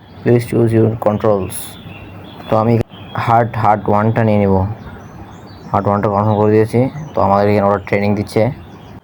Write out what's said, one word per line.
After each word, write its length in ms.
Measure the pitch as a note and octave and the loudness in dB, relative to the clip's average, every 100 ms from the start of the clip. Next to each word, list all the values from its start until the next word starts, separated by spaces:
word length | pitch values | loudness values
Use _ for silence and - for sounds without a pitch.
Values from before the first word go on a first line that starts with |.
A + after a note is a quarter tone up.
| - - | -20 -6
Please 200 | A#2+ A#2+ A#2 | 2 2 2
choose 220 | A#2+ A2+ A2+ | 0 2 4
your 320 | A2+ A2+ G#2 | 2 2 0
controls। 460 | G#2 A2 G2+ F#2+ - - - - - - - - - - | 2 2 0 -2 -8 -14 -18 -18 -18 -18 -18 -18 -18 -4
তো 60 | A2 | 0
আমি 240 | A2+ A2+ - - - | 2 2 -2 -12 -10
হার্ড, 420 | - - A#2 A#2 A2+ | -6 2 2 2 0
হার্ড 320 | A#2+ G#2+ G2+ | 2 2 2
ওয়ানটা 360 | G#2 A2 A2+ | 2 2 2
নিয়ে 140 | A2 G#2 | 2 4
নিব। 280 | G2 F#2+ G2 A2 - - - - - - - - - | 4 2 0 -4 -12 -18 -18 -18 -18 -20 -20 -20 -4
হার্ড 140 | G2+ G2+ | -2 0
ওয়ানটা 220 | G2+ G#2+ | 0 0
কনফার্ম 280 | G2 G#2+ G#2 | 0 2 2
করে 160 | G#2+ | 4
দিয়েছি। 380 | G#2+ A2 A#2 C3+ - - | 4 2 0 0 -4 -8
তো 60 | - | -2
আমাদের 300 | G2 G2+ G#2 | 2 2 2
এখানে 160 | G#2 G2+ | 2 2
ওরা 120 | G2+ | 0
ট্রেনিং 360 | - G2+ G2+ | 0 -2 0
দিচ্ছে, 360 | G#2 G2 A2+ - - - - - - | -2 -2 0 0 -2 -12 -20 -20 -20